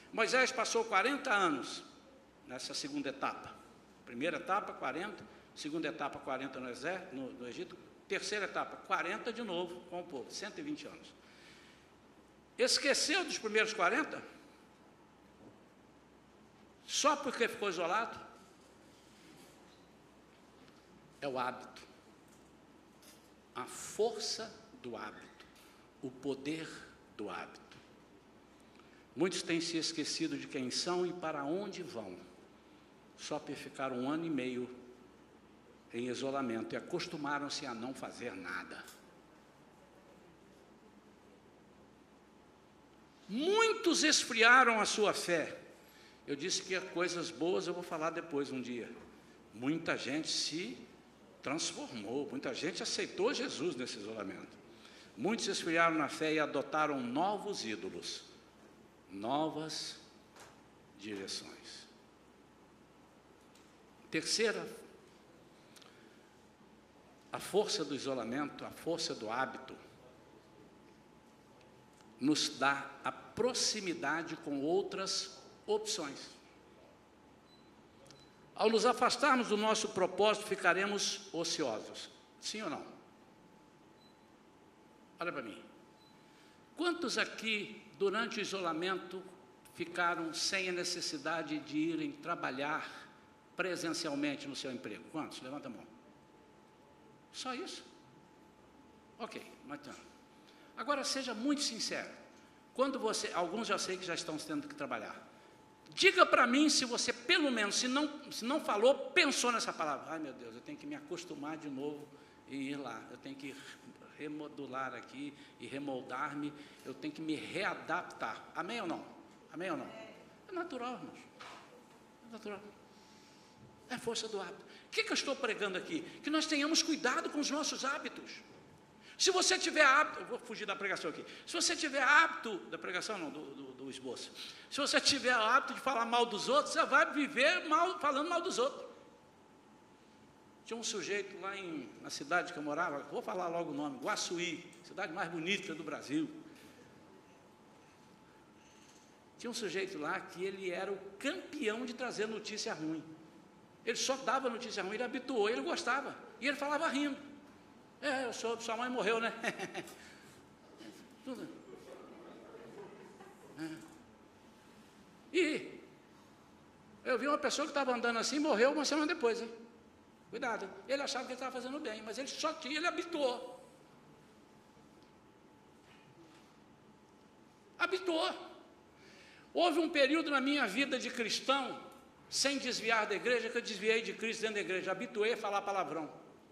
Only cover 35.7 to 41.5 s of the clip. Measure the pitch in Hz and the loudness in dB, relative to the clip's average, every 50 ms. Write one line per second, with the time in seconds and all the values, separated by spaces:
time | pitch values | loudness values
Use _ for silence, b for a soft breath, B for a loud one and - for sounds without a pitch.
35.7 | - - - - - 120 123 123 120 110 131 135 135 139 135 117 113 113 107 - | -20 -20 -16 -8 -6 -4 -2 -2 -2 -2 -2 -2 0 0 0 0 -2 -2 -2 -4
36.7 | 135 117 - - 175 165 - - 175 151 143 139 147 143 143 139 - - 147 131 | -4 -6 -6 -4 -4 -4 -4 -4 -6 -4 -2 -2 -2 -2 -2 -2 -4 -4 -6 -6
37.7 | 117 110 117 135 127 - 131 101 - - 120 120 92 95 90 87 87 92 87 - | -6 -6 -6 -6 -6 -6 -8 -10 -8 -8 -8 -8 -8 -8 -8 -6 -6 -6 -8 -8
38.7 | - - - - - - - - - - - - - - - - - - - - | -12 -14 -14 -16 -18 -20 -20 -20 -20 -20 -20 -20 -20 -20 -20 -20 -20 -20 -20 -20
39.7 | - - - - - - - - - - - - - - - - - - - - | -20 -20 -20 -20 -20 -20 -20 -20 -20 -20 -20 -20 -20 -20 -20 -20 -20 -20 -20 -20
40.7 | - - 110 101 101 - - - - - - - 95 - - - | -20 -20 -20 -20 -20 -20 -20 -20 -20 -20 -20 -20 -20 -20 -20 -20